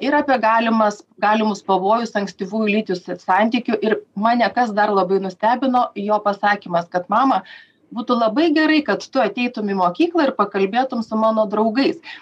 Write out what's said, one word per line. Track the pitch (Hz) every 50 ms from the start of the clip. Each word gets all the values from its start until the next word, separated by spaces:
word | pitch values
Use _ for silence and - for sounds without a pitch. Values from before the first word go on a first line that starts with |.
| -
ir | 269 294
apie | 294 294 294 262 240 220
galimas, | 220 226 226 233 226 226 220 214 208 208 - - _ _ - -
galimus | 208 214 220 214 214 202 - -
pavojus | - 190 185 185 196 220 233 233 226 -
ankstyvųjų | 208 202 185 - - 196 180 208 220 220 208 202
lytinių | 214 214 - 185 180 - - 180 180 -
santykių. | - 185 196 214 226 233 247 - - 220 208
Ir | - 220 208 202 - - -
mane | 196 208 233 240 240 233 190 -
kas | 240 247 226 202
dar | 214 208 214 208
labai | 190 185 180 196 196 196
nustebino, | 190 180 - - 220 240 226 269 262 247 247 240 - -
jo | 208 196 208 214 208 208
pasakymas, | 208 202 202 - 208 208 202 - 175 175 170 170 - -
kad: | 180 175 -
„Mama, | 202 226 262 269 240 190 190 - - - - - _ _ _ _ 190
būtų | 226 247 - 247 233
labai | 233 220 208 269 330 349 294
gerai, | 311 311 311 311 302 302
kad | - 196 - - -
tu | - 269
ateitum | 233 202 - 254 247 247 247 233 208 202 196
į | 190
mokyklą | 180 175 175 - 320 339 339 339 294 269
ir | 262
pakalbėtum | - 208 196 - 196 196 190 202 240 262 262 254 233 226
su | - 220
mano | 220 220 220 220 220 214 202
draugais, | 208 214 220 226 214 262 285 339 320 - - - - -